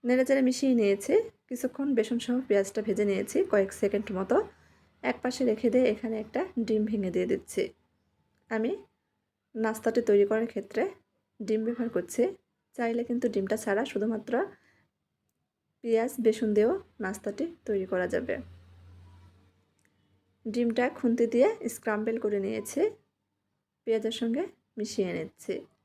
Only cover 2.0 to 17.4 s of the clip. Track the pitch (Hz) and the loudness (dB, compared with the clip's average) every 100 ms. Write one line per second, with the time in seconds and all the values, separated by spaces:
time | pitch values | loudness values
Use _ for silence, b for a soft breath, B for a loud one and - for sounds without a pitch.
2 | 220 233 - 247 262 202 196 - 208 185 | 0 -2 -2 -4 2 2 2 -2 -2 0
3 | 208 190 202 311 392 208 196 - 202 202 | 2 0 0 0 2 2 2 0 0 0
4 | 208 185 190 285 440 b b b b _ | -4 -6 2 2 0 b b b b _
5 | 254 247 247 254 254 214 240 247 247 214 | -6 -4 -6 0 0 2 2 4 2 0
6 | 226 220 214 247 370 - 220 214 214 208 | -4 -6 -6 -4 -4 -4 0 0 2 0
7 | 190 170 180 - - - - _ _ _ | -2 -2 0 -2 -4 -4 -4 _ _ _
8 | _ _ _ _ _ 226 226 403 - _ | _ _ _ _ _ -2 -2 -4 -10 _
9 | _ _ _ _ _ 226 220 220 233 233 | _ _ _ _ _ -2 -2 0 0 2
10 | 233 202 202 220 226 - - 214 381 - | 4 6 6 2 -2 -6 -6 -2 -2 -4
11 | _ _ _ _ 208 220 220 240 233 214 | _ _ _ _ -2 0 0 -2 -2 -2
12 | 175 - 294 381 _ _ _ - 233 233 | -4 0 0 -2 _ _ _ -6 -2 -2
13 | 240 240 247 202 190 214 220 202 254 208 | -2 -2 0 0 -2 -2 0 0 0 -2
14 | 214 220 226 247 392 B B B B _ | -2 -2 -2 -2 -2 B B B B _
15 | _ _ _ _ _ _ _ _ 233 220 | _ _ _ _ _ _ _ _ 0 0
16 | 240 269 220 220 220 208 220 381 - _ | 0 0 0 2 2 4 4 2 -6 _
17 | 190 208 - 202 | -8 -6 -8 -6